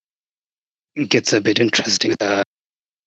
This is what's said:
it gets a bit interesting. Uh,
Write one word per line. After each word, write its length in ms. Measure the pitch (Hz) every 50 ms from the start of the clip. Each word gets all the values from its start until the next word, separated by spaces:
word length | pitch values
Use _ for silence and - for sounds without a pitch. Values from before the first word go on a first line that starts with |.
| _ _ _ _ _ _ _ _ _ _ _ _ _ _ _ _ _ _ _
it 160 | 147 143 104
gets 240 | - 127 - - -
a 80 | 110 101
bit 180 | 117 104 113
interesting. 540 | 120 107 - - - - 101 - - 117 113 -
Uh, 240 | 107 98 101 98 101 - _ _ _ _ _ _ _ _ _ _ _